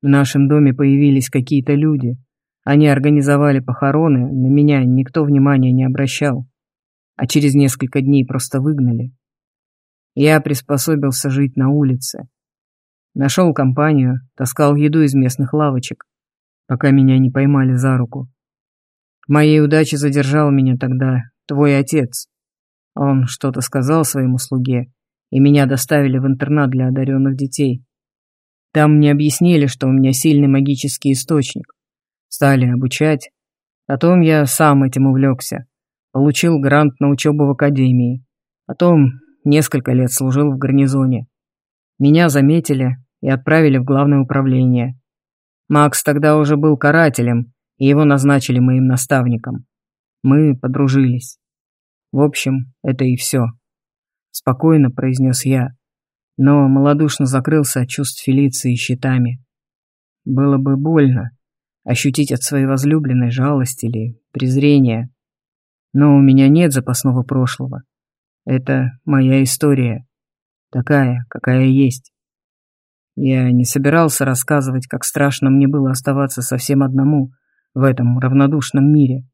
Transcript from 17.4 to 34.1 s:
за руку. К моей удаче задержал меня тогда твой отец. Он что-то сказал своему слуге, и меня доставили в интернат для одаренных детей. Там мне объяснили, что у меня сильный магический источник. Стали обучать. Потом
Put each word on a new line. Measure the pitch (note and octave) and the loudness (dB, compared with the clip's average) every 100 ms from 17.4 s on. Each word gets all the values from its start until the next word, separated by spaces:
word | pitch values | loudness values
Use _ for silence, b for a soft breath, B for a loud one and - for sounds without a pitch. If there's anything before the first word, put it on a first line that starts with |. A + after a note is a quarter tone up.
| C#3 C#3+ C3 | 0 2 0
за | B2+ C3+ C3 | 0 0 -2
руку. | A#2+ C3+ B2+ _ _ _ _ _ _ _ _ _ | -4 -8 -14 _ _ _ _ _ _ _ _ _
К | - | -2
моей | D3 D3+ D3+ | 2 4 4
удаче | D3 D#3 D#3 D3 | 4 2 0 -2
задержал | C#3+ C#3 C3+ D3 D3 | -2 -2 0 0 2
меня | C#3 C3 B2+ | 2 0 -2
тогда | B2+ B2+ C3 B2+ A#2+ _ - | -4 -2 -2 -2 -6 _ -8
твой | C#3+ D3 C#3 | 0 2 2
отец. | C#3 D#3+ A#2+ - - _ _ _ _ _ _ | 0 -2 -4 -8 -16 _ _ _ _ _ _
Он | - C#3 C3+ B2+ | -6 -2 0 -2
что-то | - C#3 C3 | -6 -8 -6
сказал | B2 C#3 B2+ D#3+ | -6 -4 -2 0
своему | D3+ C#3+ B2+ B2+ | -2 -2 -2 -2
слуге, | - C3 B2+ B2 A#2+ _ _ _ _ | -4 -4 -2 -4 -6 _ _ _ _
и | C3+ | 2
меня | C#3 C#3+ C3+ | 4 4 2
доставили | C3+ - D3+ C#3 C3 | -2 -2 0 0 0
в | C3+ | -2
интернат | C3 C3+ D3+ C#3 | -2 -2 0 0
для | C3 B2+ | 0 -2
одаренных | C3 C3 C3+ C#3 C3+ | -2 -2 0 -2 -2
детей. | C#3 - C#3 B2+ _ _ _ _ _ _ _ _ _ | -6 -4 -4 -4 _ _ _ _ _ _ _ _ _
Там | D#3 D3+ D3+ | 0 4 6
мне | D3 | 4
объяснили, | C#3+ D3+ - F3 E3+ C#3+ | 2 0 0 2 2 0
что | B2+ C3+ | -2 -2
у | |
меня | C3+ C3 | 2 2
сильный | C3 D#3+ D3 C#3+ | 0 2 2 4
магический | C#3 C#3 C#3 C#3+ - C#3+ | 2 0 -4 -6 -6 -2
источник. | C3 - D#3 C3 - - _ _ _ _ _ _ | -4 -2 -2 -2 -8 -16 _ _ _ _ _ _
Стали | - C#3 C3+ B2+ | -2 0 2 0
обучать. | B2 B2+ - D#3 D3 - _ _ _ _ _ - | -2 -4 -2 -2 -2 -6 _ _ _ _ _ -8
Потом | C#3 E3 | -2 2